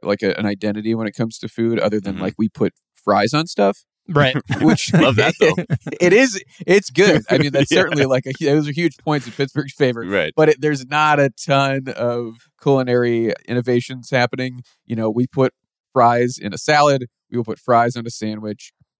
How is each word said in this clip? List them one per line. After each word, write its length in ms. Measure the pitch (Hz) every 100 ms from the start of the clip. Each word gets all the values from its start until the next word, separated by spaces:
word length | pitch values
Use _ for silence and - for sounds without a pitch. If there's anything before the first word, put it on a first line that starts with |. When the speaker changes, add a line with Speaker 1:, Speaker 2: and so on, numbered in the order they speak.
Speaker 1:
like, 200 | 92 101
a, 160 | 98 -
an 80 | 104
identity 480 | 98 104 104 110
when 120 | 113 110
it 40 |
comes 260 | - 113 -
to 100 | 110
food, 320 | - 113 117
other 180 | 104 104
than, 140 | 98
Speaker 2:
Mm-hmm. 80 | 98
Speaker 1:
like, 120 | 95 -
we 100 | 110
put 260 | - 98 - _
fries 400 | _ - 101 107
on 120 | 147 170
stuff. 320 | - 196 - _ _ -
Speaker 3:
Right. 280 | 147 135 139 -
Speaker 1:
<laughs> 100 | 101
Which 320 | 156 175 -
Speaker 2:
Love 240 | 180 - 107
that, 180 | - -
though. 140 | 160 -
Speaker 1:
<laughs> 440 | 156 156 156 -
it 120 | 175
is, 300 | 208 262 196 - - 170
it's 240 | 202 -
good. 320 | 123 202 151 -
I 80 | 131
mean, 140 | 147
that's 180 | 139 135
Speaker 2:
<laughs> 20 |
Yeah. 100 | 160
Speaker 1:
certainly, 220 | - 147
like, 200 | 135 127 131
a, 60 | 131
those 300 | 156 151 147
are 40 |
huge 260 | 147 165 -
points 280 | - 147 120
in 60 |
Pittsburgh's 400 | - - 147 139
favor. 260 | - 131 117
Speaker 2:
Right. 320 | 95 98 78 -
Speaker 1:
But 140 | 156
it, 100 | 143
there's 240 | 151 139 127
not 320 | 147 156 147
a 100 | 139
ton 540 | - - 139 139 135 131 -
of 380 | 120 120 117 117 _ _
culinary 720 | 143 135 127 123 120 117 113 - -
innovations 600 | 120 117 123 120 131 117
happening. 520 | 131 120 127 127 123 - _
You 120 | - 113
know, 120 | 110
we 180 | 113 131
put 280 | 139 131 - _ _ _
fries 420 | 131 120 120 123 -
in 140 | 101
a 60 | 82
salad. 480 | - 151 147 139 120 _ _
We 80 | 120
will 60 |
put 160 | 113 -
fries 360 | - 117 120 120
on 100 | 117
a 40 |
sandwich. 600 | - 107 107 107 101 - _ _